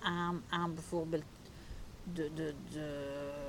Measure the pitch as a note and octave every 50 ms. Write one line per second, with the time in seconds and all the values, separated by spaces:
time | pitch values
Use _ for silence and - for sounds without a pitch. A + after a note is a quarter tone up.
0 | - F#3 F3 F3 F3 F3 F3 E3 A#2 - F3 E3+ F3 E3+ D#3+ E3 E3 - F3 E3+
1 | D#3+ E3 E3 D3+ D3+ - - - - - - - - - - - - - - -
2 | - F#3 F3 E3+ D#3 D3 D#3 D#3 D#3+ D3+ C#3+ C#3 - - D3 D3+ D3+ D3 C#3+ C#3+
3 | C#3+ C#3 C#3 C#3+ C#3+ C#3+ C#3+ D3 C#3+